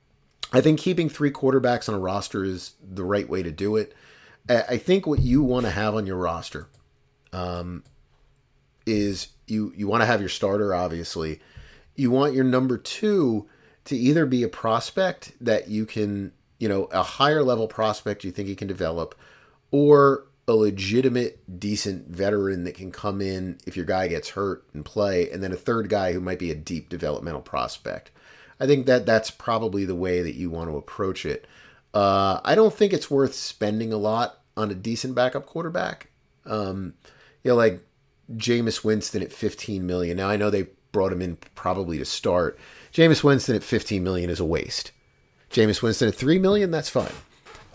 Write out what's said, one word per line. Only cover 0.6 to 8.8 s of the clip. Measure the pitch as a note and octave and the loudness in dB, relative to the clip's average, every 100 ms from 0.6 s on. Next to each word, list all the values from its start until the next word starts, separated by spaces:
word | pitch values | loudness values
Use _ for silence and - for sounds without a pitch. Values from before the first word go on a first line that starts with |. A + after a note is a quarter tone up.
think | C#3+ D#3 | 4 4
keeping | - F3 D#3+ | 2 0 -2
three | - D3 | 0 -2
quarterbacks | C#3 C3 C3 A#2+ A#2+ - | 0 2 4 2 0 -2
on | G#2 | -4
a | |
roster | F#2 G2 - G#2+ F#2+ | -2 -2 -4 -4 -4
is | F#2 - - | -4 -10 -18
the | G2 F#2+ | -14 -8
right | F2+ G2+ A#1+ | 0 0 0
way | F#2 | -4
to | E2+ | -4
do | D2+ G2 G#2+ | -4 0 0
it. | G#2 - - - - - - | -2 -8 -20 -20 -20 -20 0
I, | A#2+ | 2
I | - B2 | 2 -2
think | - F#3+ F3 | 2 2 2
what | C#3+ | 2
you | C3 C3 | 4 4
wanna | C3+ B2 A2+ | 4 2 0
have | F#2+ G#2+ G#2+ | 0 0 0
on | G2 | -2
your | F#2 | -2
roster, | F2 E2+ - - - _ _ _ _ _ _ | -2 -4 -8 -12 -14 _ _ _ _ _ _
um, | F#2 F2+ F2 F2 F2 - _ _ _ _ _ _ _ _ _ | -8 -6 -6 -8 -10 -14 _ _ _ _ _ _ _ _ _